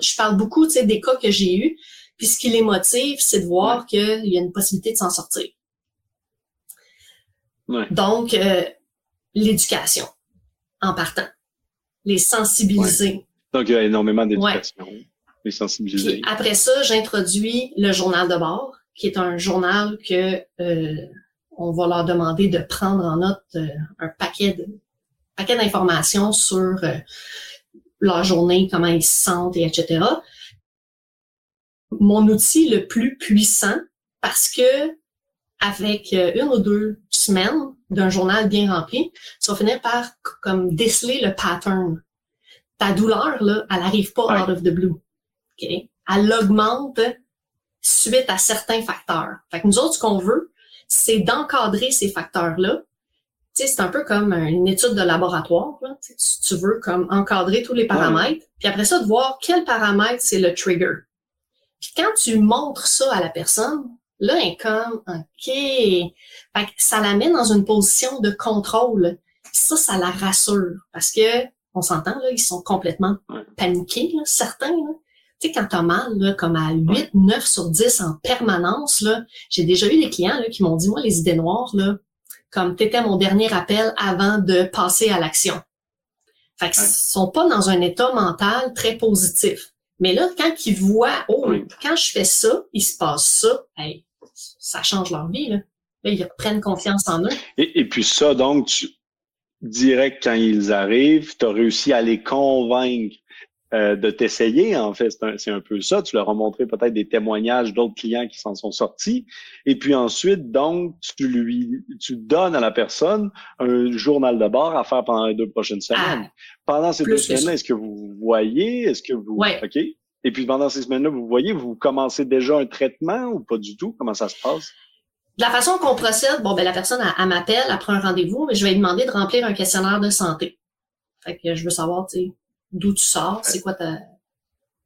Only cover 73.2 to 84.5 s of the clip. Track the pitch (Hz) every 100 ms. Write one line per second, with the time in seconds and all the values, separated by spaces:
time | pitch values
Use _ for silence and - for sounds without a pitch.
73.2 | - - 214 - 185 180 175 233 339 311
74.2 | 302 - - - 277 339 294 320 _ _
75.2 | _ - 320 294 202 175 170 185 254 208
76.2 | 196 196 170 165 156 165 160 254 311 196
77.2 | 190 262 - - 170 160 240 - 170 160
78.2 | - 247 220 180 180 240 294 - 208 233
79.2 | - - - - 165 185 208 320 - -
80.2 | 185 277 226 - 175 160 190 254 233 170
81.2 | 165 165 165 220 247 196 196 202 _ _
82.2 | _ - _ 196 180 180 214 240 220 190
83.2 | 190 196 220 185 - 208 220 - 196 180
84.2 | 196 214 180